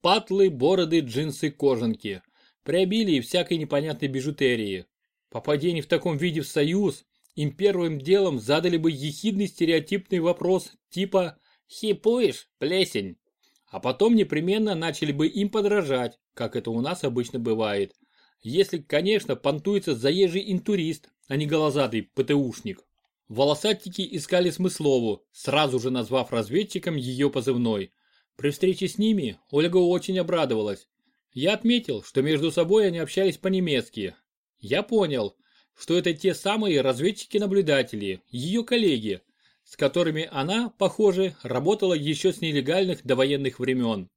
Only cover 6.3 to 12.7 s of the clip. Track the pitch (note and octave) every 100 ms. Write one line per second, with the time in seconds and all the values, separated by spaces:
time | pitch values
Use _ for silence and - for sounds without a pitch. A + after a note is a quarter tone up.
6.3 | D#3+ D3 D#3 D3 F#3 G3 - _ _ _
7.3 | - D3 - G3+ F#3 E3+ D3 C#3 G3 F#3+
8.3 | C3 G#2+ D3+ F3 E3 D#3+ C#3 D3 D3 A3
9.3 | G3 F#3+ - E3 E3 D#3 G3 - F#3 E3
10.3 | E3+ F3 F#3 - _ _ F3 F#3+ G3 F3
11.3 | - _ _ _ - G#3+ G3 G#3+ A#3+ G3+
12.3 | - - _ C#3+